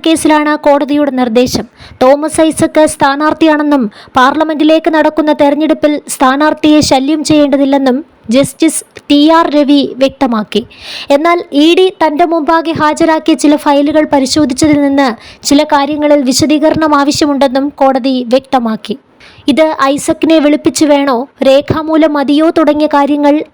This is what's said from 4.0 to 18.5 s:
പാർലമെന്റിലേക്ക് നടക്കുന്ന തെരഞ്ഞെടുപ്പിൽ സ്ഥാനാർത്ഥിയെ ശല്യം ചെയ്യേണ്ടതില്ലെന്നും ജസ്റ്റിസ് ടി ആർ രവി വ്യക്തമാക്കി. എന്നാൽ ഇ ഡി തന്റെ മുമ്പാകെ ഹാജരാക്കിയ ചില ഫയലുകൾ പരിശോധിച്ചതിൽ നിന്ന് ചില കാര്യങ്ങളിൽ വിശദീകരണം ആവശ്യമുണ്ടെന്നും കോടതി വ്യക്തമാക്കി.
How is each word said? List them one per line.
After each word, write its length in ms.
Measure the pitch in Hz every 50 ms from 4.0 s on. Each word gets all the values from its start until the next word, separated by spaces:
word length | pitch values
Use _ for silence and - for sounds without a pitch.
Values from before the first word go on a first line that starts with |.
| - - -
പാർലമെന്റിലേക്ക് 760 | 269 247 262 285 294 320 311 320 285 311 302 320 320 320 339 320 311
നടക്കുന്ന 340 | 302 311 302 311 302 302 302
തെരഞ്ഞെടുപ്പിൽ 680 | 294 302 285 285 294 311 294 311 302 - 302 302 285 - -
സ്ഥാനാർത്ഥിയെ 720 | - - 269 254 262 277 302 311 311 311 - 311 302 302
ശല്യം 440 | 285 - 247 262 262 269 311 311 294
ചെയ്യേണ്ടതില്ലെന്നും 920 | - 311 302 294 285 262 277 277 269 269 277 269 254 247 262 330 - _ _ _ -
ജസ്റ്റിസ് 540 | 220 262 277 269 - - - 320 320 - - - _ - - -
ടി 180 | 294 285 294 311
ആർ 220 | 330 330 339 339
രവി 440 | 269 294 294 254 285 285 262 226 -
വ്യക്തമാക്കി. 720 | 240 262 269 262 - 285 254 233 214 214 - - 208 240 - - - - - - - - -
എന്നാൽ 280 | 285 277 311 339 339 349 339 - -
ഇ 220 | 285 294 320 339
ഡി 180 | 359 381 370 381 - 330
തന്റെ 220 | 311 302 285 349
മുമ്പാകെ 480 | 320 330 330 302 269 330 330 320 320 320
ഹാജരാക്കിയ 640 | 254 302 302 311 311 330 320 320 320 311 330 320
ചില 220 | 262 - 302 302
ഫയലുകൾ 500 | 285 294 302 285 277 285 294 302 311 311 302 -
പരിശോധിച്ചതിൽ 720 | 285 262 254 - 311 302 254 262 254 320 311 302 285 285
നിന്ന് 260 | 277 277 277 277 262 226 - - - - - -
ചില 160 | - 269 285 302
കാര്യങ്ങളിൽ 600 | 302 311 285 277 277 302 294 302 294 294 294 277
വിശദീകരണം 760 | 247 262 - 311 269 302 302 277 311 302 311 320 311 294 285
ആവശ്യമുണ്ടെന്നും 680 | 277 277 285 - 330 294 285 269 254 269 247 269 269 285
കോടതി 560 | 277 - 277 269 262 262 233 269 262 254 247 233 226
വ്യക്തമാക്കി. 640 | 269 262 -